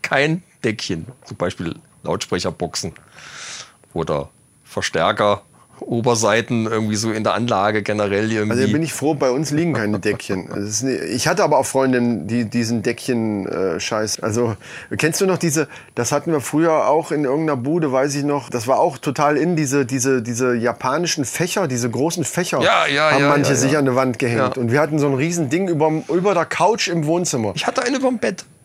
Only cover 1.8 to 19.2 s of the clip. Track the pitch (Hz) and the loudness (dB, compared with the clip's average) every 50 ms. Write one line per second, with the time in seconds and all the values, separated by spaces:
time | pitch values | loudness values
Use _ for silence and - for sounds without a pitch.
1.8 | _ _ _ _ - - 85 107 - - 104 90 - 95 80 _ 90 80 - - | _ _ _ _ -6 -6 -6 -6 -4 -4 -4 -2 -2 -4 -4 _ -8 -6 -6 -8
2.8 | - 82 - - - - - - - - - - - - - - - - _ _ | -8 -8 -10 -12 -20 -20 -20 -20 -20 -18 -18 -16 -14 -14 -14 -16 -16 -18 _ _
3.8 | _ _ - 85 80 - 78 71 69 - _ _ _ _ _ _ _ - - 101 | _ _ -4 -4 -2 0 -2 -2 -4 -8 _ _ _ _ _ _ _ -8 -6 -4
4.8 | - - - 87 80 98 107 107 110 104 101 95 - _ - - - _ - - | -4 -2 0 2 2 2 2 4 4 2 2 2 -2 _ -20 -20 -20 _ -16 -14
5.8 | - - - 117 113 127 120 110 113 104 104 117 110 - 127 113 110 110 113 110 | -6 -4 -4 0 2 2 2 4 4 4 2 2 2 0 -2 -2 0 0 0 -2
6.8 | 110 107 107 101 113 113 107 110 107 110 87 101 120 120 113 95 98 107 107 107 | 0 0 -2 -2 -2 -2 -2 0 0 0 0 0 0 0 0 2 2 2 0 0
7.8 | 98 - 104 104 104 101 98 98 110 110 113 107 107 107 120 123 135 - 104 151 | -2 -2 -2 0 0 0 0 0 0 0 0 0 0 0 0 2 2 2 2 0
8.8 | 165 151 - - 135 151 160 139 143 131 123 139 156 151 147 151 170 170 139 113 | 0 -2 -4 -2 -2 -2 0 2 0 0 2 0 -2 0 0 0 0 0 0 0
9.8 | 110 104 104 98 87 107 101 - - - 101 92 85 - - - 101 107 107 110 | 0 0 -2 0 0 -2 -2 -2 -4 -6 -6 -6 -6 -6 -8 -6 -6 -4 -4 -4
10.8 | 123 135 123 80 - 82 107 123 - 151 180 190 190 156 151 135 135 - - 135 | -2 -2 -2 -2 -4 -4 -4 -2 0 0 2 2 2 4 4 2 2 2 0 0
11.8 | 135 131 127 123 120 120 120 95 73 101 113 120 117 104 110 120 117 110 120 113 | 2 2 2 2 2 2 0 -2 -2 -2 -2 -2 -2 0 0 -2 0 0 -2 -2
12.8 | 95 120 117 - - - 127 117 113 110 104 101 95 - - 82 95 95 80 90 | 0 -2 -4 -2 -2 -2 0 0 0 -2 -2 -2 -4 -4 -2 -2 0 0 -2 -2
13.8 | - - 117 107 107 104 - - - 110 107 120 123 113 104 - - - - - | -4 -2 -2 -2 -2 -2 -4 -4 -2 -2 0 0 0 0 -2 -6 -10 -16 -16 -16
14.8 | - - - - - 156 160 - 202 190 180 - - 170 143 160 147 - - - | -10 -8 -4 0 0 0 2 2 2 2 2 2 0 0 2 0 -2 -2 -6 -20
15.8 | - - _ - 120 - 151 147 143 170 160 143 113 - - 147 165 165 160 151 | -20 -10 _ -4 0 0 0 0 0 0 0 0 -2 0 0 2 2 4 4 2
16.8 | 104 110 143 160 156 - 165 156 147 127 135 151 160 156 147 127 117 139 160 180 | 2 2 2 2 0 -2 -2 -2 0 0 0 0 0 0 -2 -2 -2 -2 0 0
17.8 | 160 143 127 131 135 147 139 143 139 147 147 143 123 - - 123 107 117 135 - | 0 2 2 2 2 2 0 -2 0 0 0 -2 -4 -4 -6 -4 0 2 2 4
18.8 | 143 175 135 - - 151 123 - | 4 2 0 -2 -4 -4 0 2